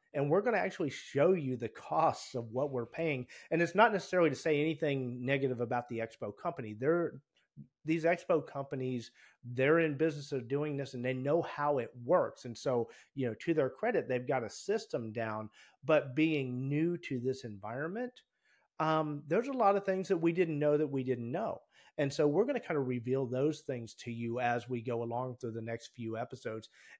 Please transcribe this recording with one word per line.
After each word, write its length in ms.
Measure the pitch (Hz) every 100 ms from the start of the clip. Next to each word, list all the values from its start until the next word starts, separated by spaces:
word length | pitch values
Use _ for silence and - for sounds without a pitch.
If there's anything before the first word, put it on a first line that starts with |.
| _
and 160 | - 143
we're 100 | 175
gonna 160 | 226 208
actually 320 | 185 - 147
show 460 | - - 135 160
you 220 | 185 135 123
the 120 | 113
costs 640 | - - 160 151 - -
of 160 | 123 117
what 200 | 117 143
we're 160 | 127 117
paying. 400 | - 165 135 120 - -
And 100 | 165
it's 140 | 170
not 180 | 190 226
necessarily 380 | 202 - 180 165
to 60 | -
say 220 | 165 147
anything 640 | 156 151 151 139 127 123
negative 380 | 123 139 135 120
about 260 | 117 123 117
the 100 | 113
expo 340 | 113 - 107
company. 380 | - 175 160 110
They're, 480 | 107 135 175 165 135 - _ _ - 143 _
these 200 | 147 165
expo 400 | 160 170 - 165
companies, 640 | - 139 135 135 127 127 113 - - _
they're 360 | 120 123 135 165
in 180 | 160 139
business 340 | 160 147 139
of 160 | 139 117
doing 300 | 139 151 139
this 160 | 135
and 100 | 127
they 80 | 123
know 300 | 131 135 165
how 340 | - - 147 143
it 140 | 117 127
works. 420 | 120 175 113 - 123
And 100 | 113
so, 320 | 143 123 113 - -
you 140 | 139 123
know, 60 |
to 180 | 110 -
their 160 | 156 131
credit, 400 | - 226 202 113
they've 180 | 127 127
got 180 | 131
a 40 | 110
system 640 | - - 214 - 143 113
down, 380 | 110 110 107 107 - - _
but 300 | 135 151 143
being 560 | 131 160 151 131 123 135
new 260 | 147 170 175
to 240 | - 131
this 240 | 123 127
environment, 800 | 120 101 104 123 160 208 247 - _ _ _ _ _ -
um, 420 | 160 156 156 147 147
there's 220 | 175 254
a 40 |
lot 240 | 262 202 202
of 80 |
things 240 | 196 190 190
that 80 | 175
we 160 | 170
didn't 260 | 170 170 147
know 200 | 147 147
that 80 | 151
we 180 | 135
didn't 260 | 127 120 117
know. 300 | 156 220 - - _ _ -
And 120 | 139
so 160 | 139 151
we're 200 | 147 240
gonna 120 | 262
kind 200 | - 156
of 80 | 131
reveal 400 | 123 117 131 127
those 340 | 127 147 147
things 320 | - 127 117 -
to 140 | 123
you 300 | 117 117 117
as 260 | 120 120 110
we 140 | 123
go 220 | 110 117
along 340 | 117 117 127 120
through 160 | 120
the 80 | 110
next 280 | 110 117 -
few 280 | - 113 110
episodes. 540 | 123 127 120 110 - _ - -